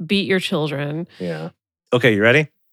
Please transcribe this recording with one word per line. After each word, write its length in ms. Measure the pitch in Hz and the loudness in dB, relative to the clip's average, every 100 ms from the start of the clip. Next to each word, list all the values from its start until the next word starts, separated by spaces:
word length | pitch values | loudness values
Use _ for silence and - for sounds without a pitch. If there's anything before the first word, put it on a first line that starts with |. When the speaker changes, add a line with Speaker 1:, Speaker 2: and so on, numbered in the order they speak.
Speaker 1:
"Beat 220 | 160 202 185 | -4 -2 0
your 140 | 185 | -2
children." 680 | - 165 151 143 147 156 175 - | 0 -2 -2 -4 -6 -8 -10 -10
Speaker 2:
Yeah. 320 | 180 160 165 - _ _ - | -10 -8 -10 -16 _ _ -2
Okay, 220 | 123 123 | 2 4
you 80 | 104 | 4
ready? 260 | 113 139 151 _ _ | 4 4 2 _ _